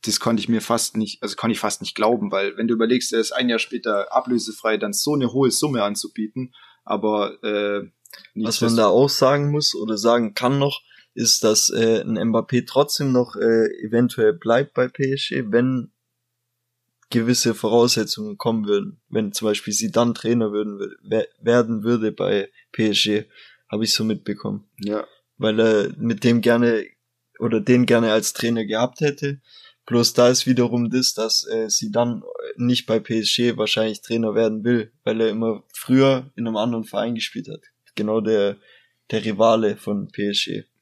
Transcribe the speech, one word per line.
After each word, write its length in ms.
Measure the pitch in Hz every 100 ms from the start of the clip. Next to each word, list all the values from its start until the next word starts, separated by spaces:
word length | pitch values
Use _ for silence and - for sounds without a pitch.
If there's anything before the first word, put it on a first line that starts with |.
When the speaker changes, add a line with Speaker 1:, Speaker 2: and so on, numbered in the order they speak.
Speaker 1:
Das 180 | - 101
konnte 180 | - 117
ich 80 | 101
mir 140 | 113
fast 340 | - 120 - 110
nicht, 260 | 107 -
also 140 | 110 -
konnte 180 | 117
ich 60 | 107
fast 220 | 107 -
nicht 140 | 98 -
glauben, 360 | 107 120 104
weil 240 | 95 98 104
wenn 120 | 113
du 40 | 113
überlegst, 360 | 113 123 -
er 80 | 113
ist 140 | 110
ein 160 | 131 123
Jahr 100 | 113
später 540 | - 123 120 101 98
ablösefrei, 640 | 127 120 120 110 107 113 104
dann 160 | 107
so 200 | 101 - 147
eine 180 | 123
hohe 180 | 117 131
Summe 320 | - 151 127
anzubieten, 720 | 104 101 104 - 110 131 127 _ - _ -
aber, 580 | 104 107 107 101 -
äh, 460 | 110 104 104 101 98 _ _ - - -
nicht 120 | 110
Speaker 2:
Was 140 | -
man 80 | 117
Speaker 1:
das 60 | 113
Speaker 2:
da 100 | 107
auch 220 | 98 139
sagen 400 | - 131 143 143
muss 220 | 147 147 -
oder 220 | 107 107
sagen 380 | 110 120 110 104
kann 220 | 123 139
noch, 220 | 139 - _ - _ -
ist, 280 | 117 -
dass, 260 | 117 107 -
äh, 300 | - 113 113
ein 160 | - 110
Mbappé 480 | 110 113 107 123 120
trotzdem 460 | 131 143 - 139
noch, 240 | 127 120 104
äh, 300 | 113 113 110 -
eventuell 480 | 110 117 123 - 107
bleibt 400 | 85 110 117 143 -
bei 120 | 127
P 240 | - 135
S 140 | 135 -
G, 160 | 135 113
wenn 440 | 117 127 127 117 _ _ _ _ _ _ _ _ _ _ _ _
gewisse 440 | 120 117 120 117 107
Voraussetzungen 840 | 110 117 123 123 107 - 107 104
kommen 300 | 117 113 104
würden. 340 | 101 101 - _
Wenn 240 | 110 107
zum 140 | 98 107
Beispiel 260 | 104 -
Zidane 400 | 104 113 113 120
Trainer 380 | 113 113 117 110
würden, 280 | 104 107 101 101 -
wer-, 260 | 98 110 - _
werden 420 | 110 120 113 113
würde 280 | 107 120 110
bei 400 | 104 95 101 98 _ _
P 180 | - 110
S 140 | 101
G, 220 | 107 104 107 - - _ _
hab 140 | 107
ich 120 | 110
so 100 | -
mitbekommen. 680 | 110 104 - 101 104 101 - _
Speaker 1:
Ja. 280 | 101 107 - _ _ _
Speaker 2:
Weil 220 | 110 110
er 340 | 113 107 101 -
mit 260 | 113 110
dem 180 | 123 120
gerne 440 | 117 117 120 113 - _ _ _ _ _
oder 200 | 117 113
den 280 | 101 123 123
gerne 240 | 120 113
als 220 | 110 104
Trainer 300 | - 117 117 107
gehabt 360 | 107 123 -
hätte. 400 | 151 143 143 143 _ - - _ -
Bloß 260 | 120 117
da 160 | - 123
ist 180 | 127 -
wiederum 420 | 123 120 120 117
das, 240 | 123 127
dass, 320 | - 113 - -
äh, 200 | 113 110
Zidane 560 | - 120 107 120 113 - - - -
nicht 300 | 120 123 -
bei 140 | 113
P 200 | 104 113
S 140 | 104 -
G 220 | 120 110
wahrscheinlich 440 | 107 - 110 104
Trainer 340 | - 117 113 104
werden 280 | 113 110
will, 280 | 107 123 107 _
weil 160 | - 110
er 80 | 113
immer 340 | 107 113 107 _
früher 580 | - - 131 135 131 131 -
in 120 | 117
einem 80 | 110
anderen 280 | 117 117 110
Verein 300 | 101 110 117
gespielt 340 | - - -
hat. 120 | 104 _ _ _ -
Genau 240 | 104 110
der, 380 | 110 110 101 101 _ _ _ _ _
der 120 | 110
Rivale 540 | 104 101 113 113 107 107
von 320 | - 104 101
P 200 | - 104
S 140 | 101 -
G. 180 | 104 - _